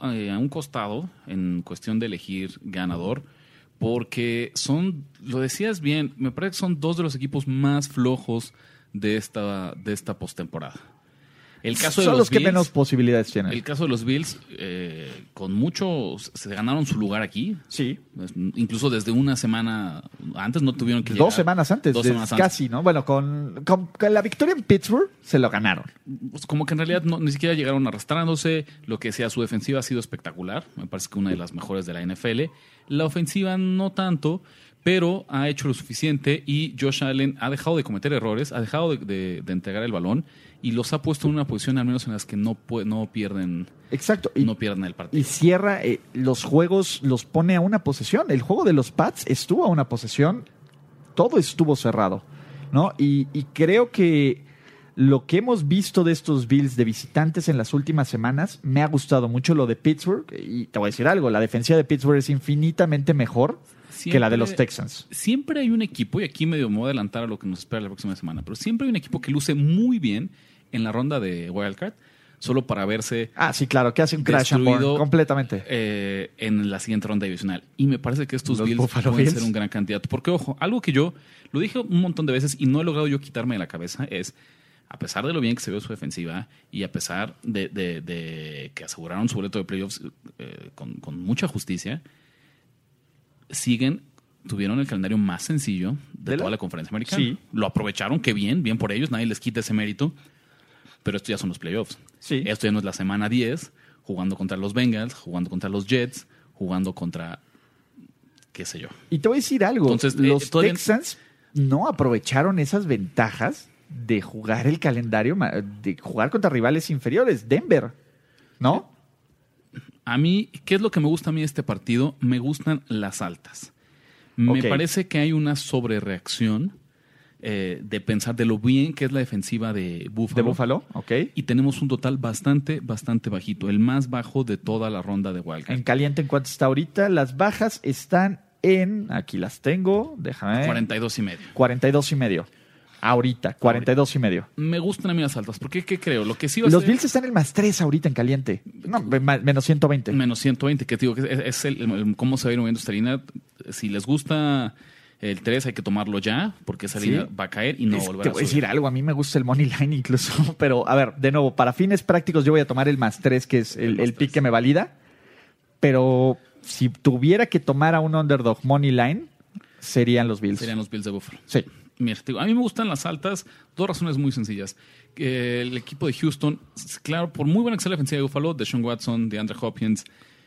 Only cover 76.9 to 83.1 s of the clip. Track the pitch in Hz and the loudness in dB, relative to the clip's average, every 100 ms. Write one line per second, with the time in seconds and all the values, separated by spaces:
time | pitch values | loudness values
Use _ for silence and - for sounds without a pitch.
76.9 | 110 101 104 98 90 98 90 - - 135 | -2 0 -2 -2 -4 -4 -6 -8 0 2
77.9 | 131 127 131 143 131 - 120 113 117 123 | 2 0 -2 -2 -4 -2 0 2 2 0
78.9 | 127 117 120 139 160 113 107 104 110 101 | 2 2 2 2 2 0 -2 -4 -4 -4
79.9 | 101 - - - 175 139 139 170 240 - | -4 -4 -4 -2 -2 -4 -4 -4 -2 0
80.9 | 135 165 - - - - 139 214 254 220 | 0 0 -2 -18 -20 -8 -4 -2 -4 0
81.9 | 175 180 170 156 127 143 139 135 143 165 | 2 2 0 0 0 0 0 2 2 2
82.9 | 147 151 | 0 0